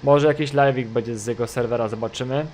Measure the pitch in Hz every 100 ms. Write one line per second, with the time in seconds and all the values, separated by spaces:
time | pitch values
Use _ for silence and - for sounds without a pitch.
0 | 139 143 151 147 147 139 139 131 117 117
1 | 113 117 107 117 117 - 120 117 113 110
2 | 113 - 127 135 156